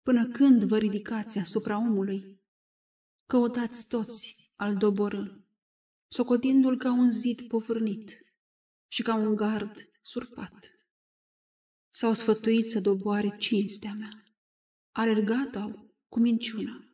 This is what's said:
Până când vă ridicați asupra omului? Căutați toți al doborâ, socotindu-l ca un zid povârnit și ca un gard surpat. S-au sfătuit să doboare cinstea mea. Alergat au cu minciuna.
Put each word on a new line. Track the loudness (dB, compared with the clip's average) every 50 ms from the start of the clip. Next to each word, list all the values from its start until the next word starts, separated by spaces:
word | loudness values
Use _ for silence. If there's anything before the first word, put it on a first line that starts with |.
Până | _ 2 2 2 2
când | 0 2 4 8 8 8 8 6
vă | 2 2
ridicați | 2 2 0 -2 -4 -6 -6 -6 -6 -6 -4 -4
asupra | -4 -4 -2 -4 -4 -2 -2 -4
omului? | -2 0 0 2 0 0 -2 -4 -6 -8 -12 -20 _ _ _ _ _ _ _ _ _ _ _ _ _ _ _ _ _ _
Căutați | _ 2 2 2 2 -2 -4 -6 -4 -4 -6 -6
toți | -4 -4 -4 -4 -2 -2 -4 -4 -4 -14 -20 _ _ _
al | _ -4 -2 0
doborâ, | 2 2 2 2 2 -2 -2 -2 -6 -8 -8 -12 -18 _ _ _ _ _ _ _ _ _ _ _ _ _
socotindu-l | _ -4 -4 0 2 2 2 2 4 6 6 6 4 2
ca | 0 0 0
un | 2 4 4 4
zid | 4 2 -2 -2 -4 -4
povârnit | -8 -4 -4 -4 -2 -2 -2 -2 -2 -2 -4 -6 -10 -18 -20 -20 _ _ _ _ _ _ _ _ _ _ _ _ _
și | _ -8 -4
ca | -2 0 0
un | 0 2 0 0
gard | 0 0 -2 -2 -2 -6 -8 -12 -18 -20 _ _ _
surpat. | _ -10 -10 -10 -10 -10 -14 -16 -16 -16 -18 -20 -20 -20 _ _ _ _ _ _ _ _ _ _ _ _ _ _ _ _ _ _ _ _ _ _ _ _
S-au | -8 -2 0 0 0
sfătuit | 2 2 2 0 2 2 2 2 2 2 0
să | -2 0
doboare | 2 2 0 2 0 -2 -2 0 0 -2 -4 -4
cinstea | -4 0 0 0 0 -2 -4 -8 -8 -8 -10
mea. | -10 -12 -14 -16 -20 _ _ _ _ _ _ _ _ _ _ _ _ _ _
Alergat | _ -2 0 2 2 2 2 2 0 0 -2 -4 -6
au | -8 -8 -10 -12 -14 -18 _ _ _ _
cu | _ 0 2
minciuna. | 2 2 2 0 -2 -6 -6 -6 -8 -8 -10 -14 -18 _